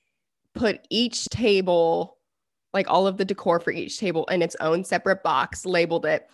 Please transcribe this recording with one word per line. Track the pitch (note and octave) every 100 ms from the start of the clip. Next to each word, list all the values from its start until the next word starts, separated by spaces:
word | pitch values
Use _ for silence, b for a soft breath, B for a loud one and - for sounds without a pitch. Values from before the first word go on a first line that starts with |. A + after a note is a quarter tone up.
| _ _ _ _ _
put | - A3+ - _
each | G3+ A#3+ - -
table, | G#3+ A#3 G3 F#3 F3 E3 E3+ E3+ _ _ _ _ _ _
like, | G3 -
all | F3 G3
of | F#3+
the |
decor | G3 G3 F#3+ E3+
for | E3+
each | E3 - -
table | F#3+ D#3+ -
in | F#3
its | E3 -
own | D#3 E3
separate | - F3 F#3+ F#3+
box, | E3+ C3 - -
labeled | F#3 F3 E3+ E3
it, | D3+ D#3 -